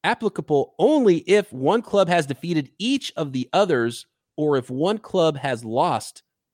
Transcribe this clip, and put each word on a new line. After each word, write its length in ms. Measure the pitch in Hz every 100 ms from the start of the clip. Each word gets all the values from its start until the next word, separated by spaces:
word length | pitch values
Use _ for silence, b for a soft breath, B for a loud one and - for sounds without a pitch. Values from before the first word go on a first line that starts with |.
Applicable 680 | - 233 220 - 156 147 135 -
only 400 | 202 302 233 170
if 340 | - 208 202
one 300 | 127 135 214
club 260 | - 202 180
has 180 | 175 143
defeated 440 | 135 170 165 139 _
each 340 | 220 269 - -
of 160 | 151
the 160 | 131 123
others 540 | 170 202 139 117 120 - _ _ -
or 200 | 151 139
if 140 | 127
one 280 | 131 170 208
club 380 | - 185 165 143
has 280 | 139 120
lost 580 | 117 117 170 120 - - _ _ _